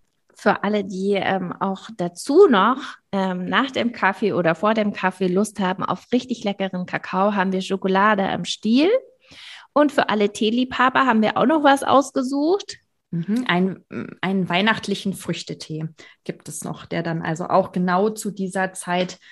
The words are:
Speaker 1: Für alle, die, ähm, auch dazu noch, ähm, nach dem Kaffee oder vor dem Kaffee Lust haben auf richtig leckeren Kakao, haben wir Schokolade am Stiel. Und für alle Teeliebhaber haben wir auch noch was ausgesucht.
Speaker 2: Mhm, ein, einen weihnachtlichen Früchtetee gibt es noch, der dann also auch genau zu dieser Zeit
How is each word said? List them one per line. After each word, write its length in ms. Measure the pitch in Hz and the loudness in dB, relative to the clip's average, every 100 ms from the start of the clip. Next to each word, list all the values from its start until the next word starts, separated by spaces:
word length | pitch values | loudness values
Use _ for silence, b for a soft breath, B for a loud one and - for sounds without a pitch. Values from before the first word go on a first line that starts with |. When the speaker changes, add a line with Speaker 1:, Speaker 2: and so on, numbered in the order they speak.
| _ _ _ _ | _ _ _ _
Speaker 1:
Für 300 | 208 - 202 | 0 0 0
alle, 180 | 208 | -2
die, 300 | 196 185 196 | -4 -4 0
ähm, 400 | 196 - 190 175 | 0 0 -2 -4
auch 360 | - 196 185 - 226 | -4 -4 -4 -10 -6
dazu 520 | 175 - - 311 392 | -6 -4 2 6 8
noch, 340 | 202 214 262 - - _ | 6 4 0 -6 -16 _
ähm, 320 | 196 190 180 180 | -2 -2 -4 -2
nach 260 | 190 269 | 0 0
dem 220 | 254 233 | -2 -4
Kaffee 400 | - 190 202 202 | 0 0 0 0
oder 200 | 156 165 | 2 0
vor 200 | 165 214 | 2 0
dem 180 | 220 208 | 2 -2
Kaffee 360 | 208 185 - 185 | -2 -2 0 0
Lust 340 | 180 214 - | 2 0 -2
haben 240 | 185 185 - | -2 -2 -4
auf 260 | 185 - | -6 -2
richtig 320 | 247 254 240 | -2 -2 -6
leckeren 420 | 202 196 190 180 180 | -4 -4 -6 -6 -6
Kakao, 480 | - - 185 208 | -6 -4 0 0
haben 200 | 208 190 | 2 0
wir 80 | 185 | -2
Schokolade 640 | 185 190 196 190 214 202 190 | -2 -2 0 2 4 2 0
am 160 | - | -4
Stiel. 460 | 175 - 214 247 339 523 - _ B B B B B | -6 -4 2 4 4 2 -2 _ B B B B B
Und 220 | - 294 | 2 2
für 160 | - - | 2 0
alle 240 | 214 202 | 2 0
Teeliebhaber 720 | - 220 240 254 - 262 254 262 | 0 0 0 0 0 2 4 4
haben 160 | 220 | 4
wir 160 | 220 - | 2 2
auch 80 | 226 | 2
noch 180 | 320 | 4
was 200 | 285 277 | 6 4
ausgesucht. 960 | - 254 269 269 254 277 311 392 - - _ _ _ | 4 4 4 -2 -2 0 0 0 -4 -18 _ _ _
Speaker 2:
Mhm, 300 | 170 170 233 240 | -6 -2 -2 0
ein, 380 | 175 190 - - 117 - - | 2 0 -2 -12 -12 -12 -8
einen 260 | 185 190 175 | -4 -2 0
weihnachtlichen 640 | 175 220 220 - 196 196 | 2 2 0 -2 -4 -4
Früchtetee 800 | - - 165 - 160 - 156 160 B B _ | -6 -6 -8 -8 -12 -10 -8 -8 B B _
gibt 240 | - - - | -12 -12 -14
es 160 | - | -12
noch, 220 | - - - | -10 -12 -8
der 180 | 170 | -6
dann 180 | 170 165 | -4 -4
also 260 | 165 160 - | -4 -4 0
auch 260 | 185 190 | 2 2
genau 360 | 185 180 180 214 | -2 0 2 0
zu 220 | 214 208 | -2 -8
dieser 400 | 202 190 190 190 | -6 -4 -2 -4
Zeit 480 | - - 180 180 - b | -4 -4 -2 -2 -8 b